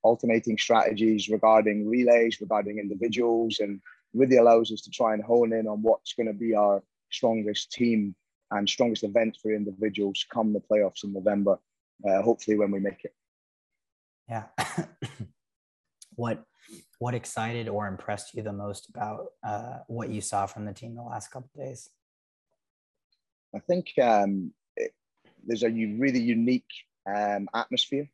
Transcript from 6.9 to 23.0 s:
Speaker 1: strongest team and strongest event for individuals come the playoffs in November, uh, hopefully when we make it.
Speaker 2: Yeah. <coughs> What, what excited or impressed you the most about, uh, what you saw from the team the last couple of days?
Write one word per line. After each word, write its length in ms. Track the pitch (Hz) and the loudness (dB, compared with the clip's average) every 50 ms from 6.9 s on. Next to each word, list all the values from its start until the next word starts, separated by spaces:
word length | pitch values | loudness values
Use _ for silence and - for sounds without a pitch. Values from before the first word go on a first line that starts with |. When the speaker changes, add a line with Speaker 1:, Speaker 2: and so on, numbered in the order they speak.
| _ _ _ - | _ _ _ -14
Speaker 1:
strongest 640 | - - - 117 113 113 104 104 104 - - - - | -8 -2 0 0 2 2 -2 -2 -4 -4 -6 -8 -4
team 420 | - 123 120 113 107 104 101 92 _ _ _ _ _ _ - - | 0 2 2 2 2 0 -2 -4 _ _ _ _ _ _ -6 -4
and 160 | 101 101 101 | -2 -2 -2
strongest 340 | - - 131 117 110 98 - | 0 0 0 0 0 -2 -4
event 340 | 101 101 120 113 110 107 - - | 0 0 0 0 0 -2 -6 -4
for 80 | 107 | -4
individuals 720 | 107 104 104 98 95 95 104 107 98 104 101 98 98 - - - - | -2 -2 -4 -6 -6 -4 -4 -4 -2 -2 -4 -2 -2 -4 -8 -6 -4
come 200 | 120 110 110 104 | -2 0 0 0
the 80 | 101 | -2
playoffs 420 | - - 107 107 104 95 - - - | -2 0 2 2 2 0 -2 -6 -10
in 100 | 101 98 | -10 -8
November, 460 | 95 92 107 101 101 98 101 95 - _ _ _ _ _ _ _ _ - 101 | -2 -2 0 0 2 2 2 0 0 _ _ _ _ _ _ _ _ -2 0
uh, 140 | 95 95 98 | 2 2 4
hopefully 340 | 117 117 - - 110 107 | 2 0 0 0 0 0
when 140 | 104 104 98 | 2 2 0
we 80 | 101 98 | -2 -2
make 260 | 98 101 98 - - | -4 -6 -6 -8 -14
it. 100 | - _ _ _ _ _ _ _ _ _ _ _ _ _ _ _ _ _ _ _ _ _ _ _ - | -16 _ _ _ _ _ _ _ _ _ _ _ _ _ _ _ _ _ _ _ _ _ _ _ -10
Speaker 2:
Yeah. 160 | 117 110 104 - - | -10 -10 -10 -10 -6
<coughs> 200 | - - - - - 165 - _ - - - - - 107 - _ _ _ _ _ _ _ _ _ _ _ _ _ _ - _ _ | -6 -6 -6 -4 -8 -8 -8 _ -14 -14 -14 -12 -12 -14 -14 _ _ _ _ _ _ _ _ _ _ _ _ _ _ -20 _ _
What, 300 | - 120 117 110 - - _ _ _ _ - 110 113 - _ _ - | -8 -6 -4 -6 -6 -10 _ _ _ _ -20 -20 -20 -20 _ _ -10
what 160 | 120 120 123 | -8 -6 -6
excited 540 | 117 - - - 117 113 117 117 120 117 110 | -6 -8 -8 -8 -8 -6 -6 -6 -6 -6 -4
or 180 | 101 104 104 | -4 -4 -4
impressed 480 | 101 92 - - - 104 101 - - - | -6 -8 -8 -8 -8 -8 -8 -8 -12 -12
you 80 | 120 107 | -10 -8
the 100 | 107 101 | -8 -8
most 360 | 98 101 104 101 - - - | -8 -8 -8 -10 -12 -14 -16
about, 380 | - - 107 107 107 - - - _ _ - | -12 -10 -8 -8 -8 -10 -12 -16 _ _ -10
uh, 320 | 110 107 104 113 123 127 127 - | -8 -8 -8 -8 -10 -14 -16 -14
what 220 | - 117 117 117 120 | -12 -10 -8 -8 -8
you 120 | 113 104 | -8 -8
saw 260 | 101 - - 101 98 | -8 -4 -4 -2 -4
from 180 | 95 - 113 104 | -4 -6 -10 -12
the 80 | 104 98 | -12 -12
team 240 | - 123 120 117 | -12 -16 -16 -16
the 60 | 117 120 | -14 -14
last 300 | 120 120 117 - - - | -12 -12 -12 -12 -12 -16
couple 160 | 131 120 127 _ | -16 -18 -18 _
of 100 | 143 135 | -14 -12
days? 260 | 131 131 117 - - _ _ _ _ _ _ _ _ _ _ _ _ _ _ _ _ _ _ _ _ _ _ | -12 -12 -14 -18 -20 _ _ _ _ _ _ _ _ _ _ _ _ _ _ _ _ _ _ _ _ _ _